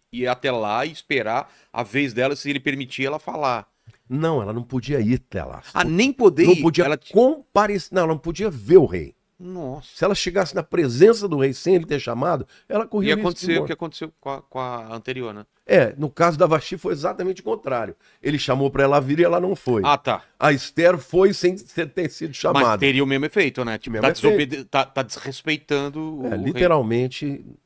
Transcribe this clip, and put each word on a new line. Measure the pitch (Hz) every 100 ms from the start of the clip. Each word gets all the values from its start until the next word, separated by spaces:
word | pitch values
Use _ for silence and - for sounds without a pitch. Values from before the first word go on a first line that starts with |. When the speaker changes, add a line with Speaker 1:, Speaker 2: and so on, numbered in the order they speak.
| _
Speaker 1:
ir | 120 123
até | 127 135
lá | 120 104 113 156
e |
esperar | 156 - 139 107 123 - _ _
a | 113
vez | 117 139 139
dela, | 113 135 139
se | 143
ele | 139
permitia | 147 135 131 - 135
ela | 151
falar. | - 160 139 117 - _ _ - -
Speaker 2:
Não, | 135 160 143
ela | 98
não | 113
podia | 120 131 139 143
ir | 107 127 -
até | 92
lá. | 64 64 -
Speaker 1:
Ah, | -
nem | 170 170 262
poder | - 208 147 175
Speaker 2:
Não |
Speaker 1:
ir? | 175
Speaker 2:
podia | 160 156 143
Speaker 1:
Ela | 151
ti- | -
Speaker 2:
comparecer. | 196 254 302 - 202 208 202 -
Não, | 190
ela | 165
não | 160
podia | 170 160 214
ver | 131 101 185
o | 127
rei. | 90 71 - _ -
Speaker 1:
Nossa. | 180 180 135 143 -
Speaker 2:
Se | - 180
ela | 196
chegasse | 180 180 175 190
na |
presença | - 175 139 120 208 214 202
do | 147
rei | 135
sem | 123 170 185
ele | 160
ter | 143
chamado, | 120 117 165 147 - _ -
ela | 208 226
corria | 208 196
Speaker 1:
Ia | 214
Speaker 2:
o |
risco |
de | 185
Speaker 1:
acontecer | 165 180
o | 165
Speaker 2:
morte. | 151
Speaker 1:
que |
aconteceu | 160 165 - 156 _
com | 139
a, | 139
com | - 131
a | 127 120 110 113
anterior, | 127 131 117
né? | 104 - _ -
Speaker 2:
É, | 185 123 139
no | 147
caso | - 170 151
da | 165
Vasti | 156 - 175
foi | 180
exatamente | 151 175 190 185 180
o |
contrário. | 214 220 - 123 101 - _ _
Ele | 139 147
chamou | - 131 139
pra | 139
ela | 139 147
vir | 135 156
e | 170
ela | 175
não | 180
foi. | 190 - 110
Speaker 1:
Ah, | 131 139
tá. | 131 98 - -
Speaker 2:
A | 147
Esther | 135 - - 170 170
foi | - 175 196
sem | - 180 185
ser, | - 170 156
ter | - 165
sido | - 156
chamada. | - 160 147 120
Speaker 1:
Mas | 104
teria | 139 131
o | 135
mesmo | 135 151
efeito, | 208 147 127 117
né? | 110
Tipo, | 120
Speaker 2:
Mesmo | 110
Speaker 1:
tá | 135
Speaker 2:
efeito. | - 151 143
Speaker 1:
desobede-, | 135 139 -
tá, | 139 131
tá | 135
desrespeitando | 123 - 139 131 156 151 - 143 143 151 156 151
o | 127
Speaker 2:
É, |
Speaker 1:
rei. | 95
Speaker 2:
literalmente, | 135 123 180 156 110 117 131 - 147 143 - -